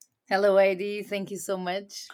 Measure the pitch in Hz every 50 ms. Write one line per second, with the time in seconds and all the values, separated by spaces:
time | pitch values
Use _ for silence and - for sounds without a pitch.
0 | _ _ _ _ _ - 196 190 202 202 190 196 196 196 196 180 202 202 208 208
1 | 190 - 208 202 190 196 202 180 - - 196 185 180 180 185 202 196 202 - -
2 | - -